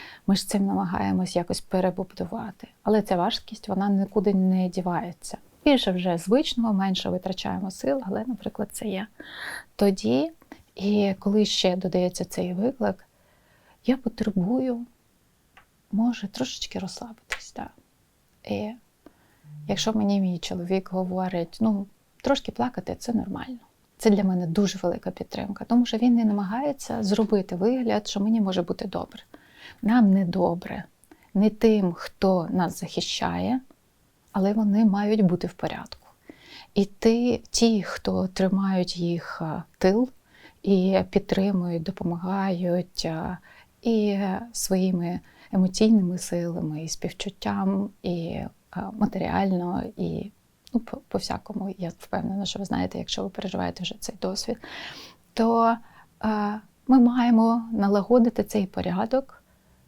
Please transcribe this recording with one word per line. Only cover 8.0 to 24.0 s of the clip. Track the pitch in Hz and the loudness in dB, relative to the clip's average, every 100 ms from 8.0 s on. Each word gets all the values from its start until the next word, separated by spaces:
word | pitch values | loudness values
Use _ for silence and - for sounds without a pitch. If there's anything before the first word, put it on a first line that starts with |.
| 190 | -2
але, | 202 233 | -6 -4
наприклад, | 233 214 - 208 | -6 -6 -6 -8
це | - 214 | -6 -6
є. | 190 214 - - - - - - - | -6 -8 -14 -18 -14 -12 -12 -10 2
Тоді, | 202 196 214 254 320 320 - - _ - | 2 2 2 2 0 -6 -20 -20 _ -4
і | 202 208 202 190 | 0 2 2 0
коли | 202 214 208 | 2 4 2
ще | - 185 180 | 2 2 0
додається | 185 185 180 - 180 | 0 0 0 -2 -6
цей | - 180 | -4 -4
виклик, | 180 233 269 208 190 _ _ _ _ _ _ _ _ - | -2 -2 0 -2 -4 _ _ _ _ _ _ _ _ -2
я | 269 | 0
потребую, | 226 - 214 190 180 254 262 240 240 _ _ _ _ _ _ _ _ _ _ | -2 -4 -2 0 2 0 0 -4 -8 _ _ _ _ _ _ _ _ _ _
може, | 196 240 233 196 | 0 0 0 -6
трошечки | - 254 - - 185 | -6 -6 -6 -8 -8
розслабитись, | 185 - 240 220 - - - | -8 -10 -14 -16 -12 -10 -12
так. | - - _ _ _ _ _ _ _ | -14 -14 _ _ _ _ _ _ _
І | - 202 214 233 _ _ - _ _ _ - - - | -8 -6 -8 -12 _ _ -20 _ _ _ -20 -12 -6
якщо | 196 220 | -4 -2
мені | 220 202 202 | 0 2 2
мій | 185 175 | 0 -2
чоловік | - 180 175 190 185 | -6 -6 -2 -2 -2
говорить, | 185 185 185 185 180 165 - | -4 -2 -2 -2 -4 -4 -2
«Ну, | 220 202 196 _ _ _ | 0 0 -4 _ _ _
трошки | - 277 - | -2 -2 -2
плакати — | - 247 - - - | -4 -4 -6 -8 -8
це | - | -4
нормально». | 226 190 - - 247 _ _ _ | -4 -4 -8 -10 -14 _ _ _
Це | - | 0